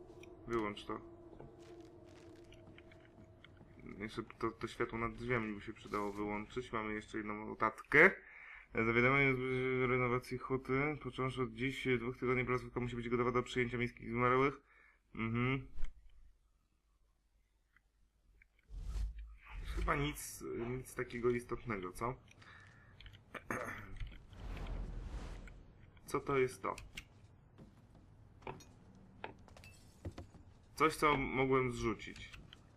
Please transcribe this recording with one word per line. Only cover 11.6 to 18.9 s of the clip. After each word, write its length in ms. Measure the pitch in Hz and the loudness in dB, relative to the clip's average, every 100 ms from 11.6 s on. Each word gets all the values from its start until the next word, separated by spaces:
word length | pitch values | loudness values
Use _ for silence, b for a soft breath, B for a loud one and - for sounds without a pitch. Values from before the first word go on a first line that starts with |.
| 135 131 131 123 | -2 0 2 2
dwóch 180 | 117 123 | 2 -2
tygodni 280 | 123 127 123 | 2 2 2
placówka 340 | 123 120 123 | 0 -2 -4
musi 160 | 120 120 | -2 -4
być 140 | 117 | 0
gotowa 220 | 120 123 | 2 4
do 120 | 123 | 2
przyjęcia 340 | 123 127 120 120 | 2 0 0 0
miejskich 320 | 120 - 113 | -2 -4 -4
zmarłych. 420 | 117 123 131 135 143 b b b b _ - | 2 6 6 6 2 b b b b _ -4
Mhm. 520 | 113 117 123 135 131 - - - - - - - _ _ _ _ _ _ _ _ _ _ _ _ _ _ _ _ _ _ _ _ _ _ - - - | 0 2 2 0 0 2 2 2 -18 -20 -20 -20 _ _ _ _ _ _ _ _ _ _ _ _ _ _ _ _ _ _ _ _ _ _ -14 -10 -4